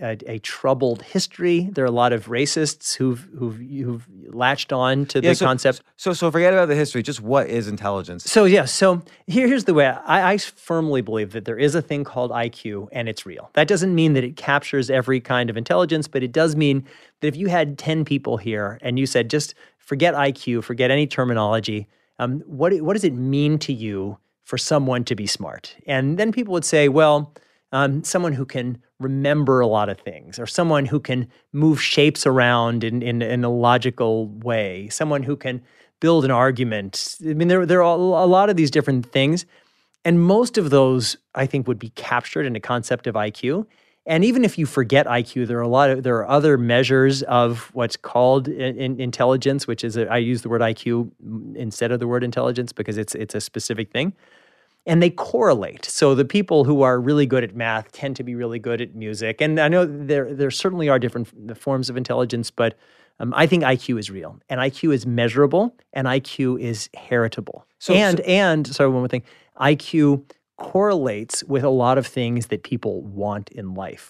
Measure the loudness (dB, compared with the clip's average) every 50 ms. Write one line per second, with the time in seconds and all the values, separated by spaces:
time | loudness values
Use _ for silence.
0 | -8 -8 -8 -8 -10 -12 -12 -10 -10 -12 -10 -4 -2 0 0 0 0 -2 -2 -4
1 | -6 -6 -6 -4 -4 -6 -6 -4 0 0 2 0 0 -2 -2 -2 0 0 2 2
2 | 2 2 2 0 -4 -4 -2 -2 -2 0 0 -2 -2 -2 -4 -6 -8 -8 -4 -2
3 | -2 -2 -2 -4 -8 -14 -12 -8 -8 -8 -8 -8 -14 -12 -10 -8 -6 -6 -8 -8
4 | -10 _ -20 -20 -20 -14 -6 -2 0 0 0 -2 -4 -4 -2 0 2 2 2 0
5 | 0 -2 -2 2 4 4 4 4 4 2 2 2 2 2 0 0 _ _ _ -8
6 | -4 -4 -4 0 0 0 2 4 4 4 6 4 4 4 2 2 0 0 -2 -4
7 | -4 -4 -6 -8 -4 0 0 2 2 0 -2 -4 -4 -4 -6 -6 -4 -4 -4 -4
8 | -4 -8 -12 -12 -6 2 4 6 6 8 8 6 4 2 0 2 4 4 4 2
9 | -2 -10 -20 _ _ -2 0 2 2 4 2 2 2 2 4 4 4 4 2 -2
10 | -2 0 2 2 4 2 2 0 -2 -8 -14 _ -8 -4 -4 -2 -2 0 -2 -2
11 | -2 -2 -4 -4 -4 -4 -8 -10 -8 -8 -4 0 2 2 2 0 -4 -4 -6 -6
12 | -6 -6 -6 -6 -4 -4 -2 -4 -4 -6 -6 -10 -12 -10 -10 -10 -10 -10 -8 -8
13 | -8 -8 -8 -10 -12 -16 -16 -18 -12 -4 0 2 2 2 2 0 2 2 2 4
14 | 4 4 4 2 0 -2 -6 -8 -2 0 0 0 0 -2 -2 -2 -2 0 0 0
15 | 0 0 0 -2 0 -2 -2 0 0 -2 -4 -4 -2 0 2 2 2 2 0 -2
16 | -4 -4 -4 -4 -4 -2 0 0 0 2 2 2 2 2 2 0 -2 -6 -14 -20
17 | -20 _ _ _ -4 -4 -4 -2 -2 -2 0 0 0 -2 -4 -8 -6 -4 -2 -2
18 | -2 -2 -2 -4 -2 -4 -6 -4 -4 -6 -6 -6 -6 -6 -8 -8 -8 -4 -2 -2
19 | -2 0 0 0 0 0 -2 -4 -4 -4 -12 _ -20 _ _ _ _ -8 -2 0
20 | 2 2 2 2 0 -2 -2 -4 -4 -6 -4 -4 -4 -6 -4 0 0 2 2 2
21 | 0 -2 -2 -2 -2 0 0 0 0 0 0 -2 -2 -4 -6 -8 -8 -12 _ _
22 | _ _ _ -6 -6 -4 -4 -6 -8 -10 -6 -2 0 0 0 0 0 0 -2 0
23 | 0 -2 -2 -2 -2 -2 0 0 2 2 0 0 -2 -4 -6 -6 -6 -6 -6 -6
24 | -6 -8 -10 -12 _ _ _ _ _ -8 -8 -6 -2 0 0 0 2 0 -2 -2
25 | -2 -4 -6 -6 -4 -6 -6 -6 -8 -10 -12 -14 -18 -20 -20 _ -8 -4 -4 -2
26 | -2 -2 0 0 -2 -2 -2 -4 -4 -4 -4 -4 -2 0 2 4 4 4 6 6
27 | 6 6 6 4 0 -4 -12 -20 _ _ _ _ _ -6 -2 0 0 0 0 -2
28 | -4 -2 -2 -2 -2 -2 -2 -4 -6 -6 -6 -6 -6 -6 -8 -10 _ _ _ -8
29 | -6 -4 -2 -2 0 0 2 2 4 4 4 4 4 4 2 2 0 -2 -4 -8
30 | -10 -14 -14 -14 -18 -18 -14 -12 -12 -8 -2 0 0 2 2 0 0 0 -2 -2
31 | -2 -2 -4 -4 -4 -6 _ _ _ _ -2 2 2 2 2 2 0 -2 2 4
32 | 4 4 4 2 2 2 4 4 4 4 4 4 2 2 0 -2 -2 -2 -4 -4
33 | -4 -2 -2 -2 -2 -2 -2 -2 0 0 0 2 2 4 4 4 2 0 -2 0
34 | 0 0 0 0 -2 -4 -8 -10 -6 -4 -2 -2 -2 -4 -6 -10 -12 -10 -6 -6
35 | -4 -2 -2 -2 -2 -4 -6 -6 -6 -8 -8 -8 -10 _ _ _ _ _ _ -2
36 | 2 4 4 4 4 4 4 4 4 2 2 0 -2 -2 -2 -4 -6 -8 -8 -10
37 | -10 -10 -10 -8 -6 -4 -2 0 2 4 4 4 4 4 4 4 6 4 4 2
38 | 2 2 2 4 4 6 6 6 6 4 4 4 2 2 2 0 0 2 0 -2
39 | -2 -2 0 0 2 2 0 -2 -4 _ _ _ _ _ _ _ _ _ _ _
40 | 0 2 4 4 6 6 4 4 2 2 0 0 0 4 6 6 6 6 4 2
41 | 0 -2 -6 -8 _ _ -6 -4 -4 -2 -2 -2 -2 -2 -4 -4 -6 -14 -14 -12
42 | -8 -4 -4 -4 -4 -4 -4 -4 -4 -4 -4 -6 -6 -4 -4 -4 -2 -4 -4 -4
43 | -4 -4 -4 -2 -4 -4 -6 -6 -4 -4 -2 -2 -4 -8 _ _ _ _ _ _
44 | -6 -2 0 2 2 4 4 2 2 0 0 -2 -4 -2 0 -2 0 2 2 2
45 | 2 2 0 -2 -2 -4 -4 -6 -4 -4 -2 -2 -2 0 2 4 4 4 2 0
46 | 0 0 0 0 0 2 2 4 4 4 4 4 4 2 4 2 4 4 4 4
47 | 6 4 4 2 0 0 2 2 4 2 0 -4 -8 -10 -6 -4 -4 -4 -4 -8
48 | -8 -4 0 2 4 4 4 4 2 -2 -6 -6 -6 -6 -6 -4 -4 -6 -4 -4
49 | -6 -6 -2 0 2 2 2 2 2 0 0 -2 -2 -6 -6 -6 -6 -4 -4 -2
50 | -2 0 0 0 0 0 -2 -4 -4 -2 -2 0 0 0 -2 -2 -2 -2 -2 -2
51 | -2 -4 -8 _ -16 -12 -12 -12 -12 -12 -12 -10 -10 -8 -6 -4 -2 -2 -2 -2
52 | -2 -2 -2 -2 -2 -2 -2 -2 -2 -2 -2 -2 -6 -8 -8 -10 -8 -6 -6 -6
53 | -6 -8 -8 -8 -8 -8 -8 -8 -8 -8 -10 -10 -8 -6 -6 -6 -8 -6 -4 -4
54 | -4 -4 -4 _ _ _ _ _ _ _ _ _ _ _ _ _ -4 0 2 4
55 | 4 4 2 -2 -8 -2 0 2 4 4 4 2 0 -6 -10 -12 -12 -8 -2 2
56 | 4 4 4 4 2 2 2 0 0 4 4 4 4 4 4 4 4 4 4 2
57 | 2 2 2 2 2 2 2 0 0 -2 -4 -6 -4 -4 -4 -4 -6 -8 -14 -10
58 | -10 -8 -8 -8 -10 -10 -8 -6 -6 -6 -6 -6 -6 -4 -4 -4 -6 -8 -10 -10
59 | -10 -10 -8 -6 -6 -6 -4 -2 -2 0 2 2 2 4 4 2 2 0 -2 -6
60 | -4 -2 -2 -2 -2 -2 -4 -4 -2 -2 -2 -2 -4 -2 -2 0 0 2 2 2
61 | 2 -2 -4 -6 -8 -8 -10 -18 -16 -16 -14 -10 -6 -4 -4 -4 -4 -6 -6 -6
62 | -6 -4 -2 -2 -2 -2 -2 -6 -6 -6 -4 -2 -2 -2 -2 _ _ _ _ _
63 | _ _ _ -10 -8 -4 0 2 2 4 4 2 2 2 0 0 -2 -4 -6 -6
64 | -6 -8 -12 -14 -14 -14 -16 -18 _ -8 -6 -4 -4 -4 -4 -2 0 0 0 0
65 | 0 -2 -2 0 0 0 2 4 4 4 4 2 0 0 -2 _ _ _ -8 -4
66 | -2 -2 -2 -2 -4 -4 -6 -4 -2 -2 -2 -2 -4 -6 -8 -8 -10 -12 -16 -16
67 | -8 -2 0 0 0 0 -2 -6 -12 -12 -14 -18 _ _ _ -8 -2 2 4 4
68 | 4 4 2 0 2 2 2 4 4 4 2 2 0 -2 0 2 2 2 2 2
69 | -2 -2 -4 -6 -8 _ -20 _ _ _ _ -2 2 2 2 2 0 -2 0 2
70 | 4 4 4 2 -2 _ -20 _ _ _ _ -18 -10 -4 0 0 2 2 2 0
71 | 0 -2 -4 -6 -8 -8 -8 -8 -6 -2 -2 0 2 2 2 2 4 4 2 2
72 | 0 -2 -4 -4 -4 -2 -2 -2 -4 -4 -6 -8 -6 -6 -8 -6 -4 -6 -6 -6
73 | -8 -10 -8 -6 -6 -6 -6 -6 -10 -12 -14 -14 -12 -12 -10 -10 -10 -12 -14 -16
74 | -20